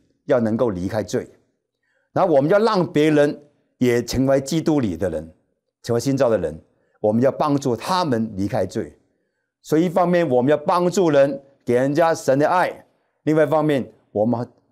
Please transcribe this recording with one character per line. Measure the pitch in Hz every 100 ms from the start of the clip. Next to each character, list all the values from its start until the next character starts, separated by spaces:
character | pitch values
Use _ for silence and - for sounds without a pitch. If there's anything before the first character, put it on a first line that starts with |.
| _ _ -
要 | 131
能 | 110 113
够 | 123
离 | 92 92
开 | 110
罪， | 95 120 80 _ _ _ _ _ _ _ _
然 | 143 185
后 |
我 | 147
们 | 143
要 | 202
让 | 226 208 156
别 | 147 151
人 | 151 147 - - _ _ _
也 | 123 120
成 | 120 120 135
为 | 139
基 | 139 165
督 | 160 147
里 | 113 80
的 | 92
人， | 80 82 - _ _ _ _
成 | -
为 | 117
新 | 135 135
造 | 131
的 | 107
人， | 82 78 - _ _ _
我 | 104
们 | 113
要 | 131
帮 | 123 156 139
助 | 139 113
他 | - 185 170
们 | 117 110 101
离 | 98
开 | 110 95
罪。 | 113 78 - _ _ _ _ _ _
所 | - 151
以 | 175
一 |
方 | 185 175
面 | 175 170
我 | 123
们 | 127
要 | 147
帮 | 147 180 175
助 | 175 170
人， | 143 139 - - _ -
给 | 120
人 | 135
家 | 147 165
神 | 160 - 135
的 | 143
爱； | 180 147 - _ _ _ _
另 | - 156
外 |
一 | 151
方 | 156
面 | 151 139 104 - _
我 | 101 107
们 | 117 120 _ _